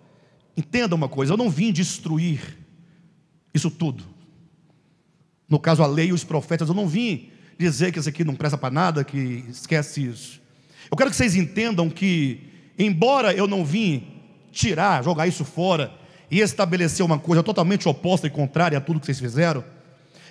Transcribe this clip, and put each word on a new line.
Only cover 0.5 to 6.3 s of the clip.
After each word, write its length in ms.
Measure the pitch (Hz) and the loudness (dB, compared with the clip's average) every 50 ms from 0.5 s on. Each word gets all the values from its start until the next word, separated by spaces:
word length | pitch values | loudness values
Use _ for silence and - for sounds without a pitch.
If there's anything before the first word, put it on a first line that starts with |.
| _ | _
entenda 380 | - 156 - - 247 240 208 170 | -8 -6 -4 -2 -2 0 0 0
uma 140 | 160 147 127 | 0 0 -2
coisa, 240 | - 139 135 139 | -2 -2 0 2
eu 40 | 180 | 2
não 140 | 214 247 226 | 2 2 0
vim 220 | 151 135 202 233 | 0 0 0 0
destruir 840 | 190 151 190 - - - - 160 156 156 165 175 156 123 - - - - - - - - - _ _ _ _ _ _ _ _ _ _ _ _ _ | 2 0 0 -2 -4 -8 -6 -4 -2 0 0 0 -2 -4 -6 -10 -16 -20 -20 -20 -20 -20 -20 _ _ _ _ _ _ _ _ _ _ _ _ _
isso 180 | - 156 147 175 | -4 -2 -2 -2
tudo. 340 | - - 170 156 - 107 92 - - - - - _ - - _ _ _ _ _ _ _ _ _ _ _ _ _ _ _ _ _ _ _ _ - | -4 -2 -4 -4 -4 -6 -12 -18 -20 -20 -20 -20 _ -20 -20 _ _ _ _ _ _ _ _ _ _ _ _ _ _ _ _ _ _ _ _ 0
No 100 | 151 147 | 0 2
caso, 240 | - 165 165 156 | 4 4 4 4
a 40 | 160 | 4
lei 220 | 143 143 156 160 185 | 4 2 2 0 0
e 40 | |
os 100 | 180 170 | 0 -2
profetas, 460 | - - | -2 -2